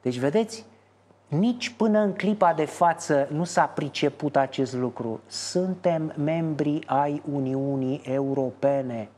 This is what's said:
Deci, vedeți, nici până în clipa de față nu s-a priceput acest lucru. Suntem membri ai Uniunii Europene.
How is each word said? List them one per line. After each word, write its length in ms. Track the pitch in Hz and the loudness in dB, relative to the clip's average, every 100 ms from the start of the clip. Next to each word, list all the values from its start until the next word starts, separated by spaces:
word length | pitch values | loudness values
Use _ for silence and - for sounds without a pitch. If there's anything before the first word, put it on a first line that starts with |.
Deci, 160 | 127 123 | -2 0
vedeți, 480 | 135 196 220 - - _ _ _ _ _ _ | 0 2 -2 -6 -16 _ _ _ _ _ _
nici 420 | 147 226 240 - | 0 0 0 -6
până 300 | - 220 214 | 0 2 4
în 140 | 208 | 2
clipa 400 | 190 185 208 175 | 0 -2 4 4
de 120 | 160 151 | 4 -2
față 640 | - 175 165 - 147 143 | 2 2 2 2 2 2
nu 120 | 151 | -2
s-a 200 | 175 - 151 | 0 2 0
priceput 720 | - 147 - 147 139 147 139 | 0 -6 0 -2 0 0 2
acest 380 | 135 - 127 | 0 0 -2
lucru. 460 | 123 123 - 113 110 - | 0 -4 -4 -6 -6 -10
Suntem 880 | - - 180 185 180 175 165 156 156 | -12 -4 -2 -2 0 0 0 -2 -2
membri 600 | 147 165 160 147 147 151 - | -2 0 -2 0 0 -2 0
ai 340 | 135 147 147 151 | 0 2 -2 -4
Uniunii 680 | 143 131 135 139 139 131 143 - | -2 -2 -2 -2 -2 -2 -4 -2
Europene. 1040 | 135 139 139 131 - 139 139 127 117 107 | -2 0 -2 -2 0 0 0 -2 -8 -10